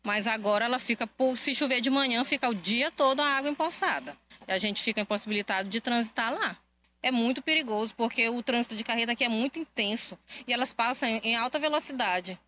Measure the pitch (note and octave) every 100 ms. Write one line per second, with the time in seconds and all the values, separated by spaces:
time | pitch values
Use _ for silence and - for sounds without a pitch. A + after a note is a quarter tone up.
0 | G#3 G#3 G#3+ A3 G#3 G#3 A#3+ B3+ - A3+
1 | A3+ - C4 B3+ - C4 C#4 B3 B3 C4+
2 | C4+ A#3 B3+ C#4 B3+ G#3+ E3+ A#3 D4 -
3 | C4+ C4+ D4 C4+ C#4 D4 E4 E4+ F#4 F#3+
4 | C4 - _ - - F#3 G#3 G3 - G#3+
5 | G3+ G#3 G#3 G#3 G3+ G3 G3 A3 A#3+ A#3+
6 | A3+ - A3+ D#4+ G4+ G#3 _ _ _ _
7 | C4 B3 A#3 C4 D4 D#4 C4 G#3+ A3 -
8 | A#3 - A#3 A#3+ A3+ A#3+ A#3+ A3 A3+ A#3
9 | A3+ A#3+ A#3+ A3 C4+ D#4+ D#4+ - G3+ A3+
10 | - F#3 _ - - A#3+ C4 - A#3 A#3+
11 | B3 A3 A3 A#3 A#3+ D4+ D4+ D4+ D#4 C4+
12 | G#3+ F#3 F3+ F3+